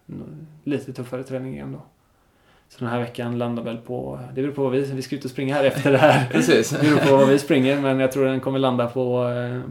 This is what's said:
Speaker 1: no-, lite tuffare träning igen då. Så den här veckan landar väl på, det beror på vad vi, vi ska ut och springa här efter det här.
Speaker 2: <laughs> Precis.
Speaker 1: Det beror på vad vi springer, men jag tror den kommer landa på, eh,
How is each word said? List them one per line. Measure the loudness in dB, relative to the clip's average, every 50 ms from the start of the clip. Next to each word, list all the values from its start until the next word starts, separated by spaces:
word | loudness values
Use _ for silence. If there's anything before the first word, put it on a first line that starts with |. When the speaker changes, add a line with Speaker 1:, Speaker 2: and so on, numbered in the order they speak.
| _
Speaker 1:
no-, | -16 -14 -14 -14 -14 -16 -18 -20 -20 -18 -12 -8
lite | -6 -6 -6 -6 -10 -12
tuffare | -12 -12 -10 -10 -10 -10
träning | -8 -8 -8 -8 -10 -10
igen | -12 -12 -12
då. | -14 -14 -16 _ _ _ _ _ _ _ _ _ _ _ _ _ _ _ _ _
Så | _ -8
den | -6 -4
här | -4 -4
veckan | -4 -6 -8 -8 -6 -4 -4
landar | -4 -4 -4 -4 -6 -6
väl | -8 -10
på, | -10 -10 -10 -10 -8 -8 -10 -10 -12 -12 -10 -6
det | -4
beror | -4 -4 -2
på | -2 -2
vad | 0
vi, | 0 0
vi | -2 -2 -4 -6
ska | -8 -8 -8
ut | -8 -8
och | -8
springa | -6 -6 -4 -2 0
här | 2 2
efter | 2 2 2 2 4
det | 4
här. | 6 6 6 6 4 2 0
Speaker 2:
<laughs> |
Precis. | 0 0 4 4 4 4 4 2
Speaker 1:
Det | 0 2
beror | 2 4 4
på | 4 6 6 6
vad | 6 6
vi | 6 6 4
springer, | 4 2 2 4 4 2 2 0
men | 0 0 0 2
jag | 0 0
tror | 2 2 0
den | 0 0 -2
kommer | -2 -2 -2 0
landa | 0 0 0 0 -2
på, | -2 -2 -2 -2 0 0 0 0 -2
eh, | -2 -4 -4 -6 -6 -8 -10 -10